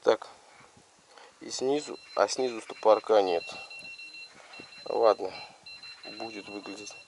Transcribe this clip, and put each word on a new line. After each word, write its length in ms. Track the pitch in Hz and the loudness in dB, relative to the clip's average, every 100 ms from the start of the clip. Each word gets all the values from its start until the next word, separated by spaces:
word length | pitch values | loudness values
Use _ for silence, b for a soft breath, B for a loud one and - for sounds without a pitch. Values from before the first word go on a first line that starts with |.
Так, 260 | - 110 - B B B B - _ _ _ B B _ | 4 2 -2 B B B B -20 _ _ _ B B _
и 80 | - | -12
снизу, 500 | - 131 147 147 - - - | -4 0 -2 -4 -14 -8 0
а 140 | 104 | 0
снизу 320 | - 127 113 | 2 -4 -4
стопорка 600 | - - 110 101 - 110 | -12 0 4 4 6 4
нет. 220 | 95 85 - - - - - - - - 1077 B B B B B 110 | 4 0 -2 -16 -16 -20 -20 -20 -20 -20 -20 B B B B B -6
Ладно, 480 | 110 113 98 95 B B B - - - - - 107 | 2 4 4 -2 B B B -20 -20 -20 -20 -18 -12
будет 300 | 113 107 101 | -12 -12 -12
выглядеть 480 | 101 101 98 104 - | -12 -12 -14 -14 -18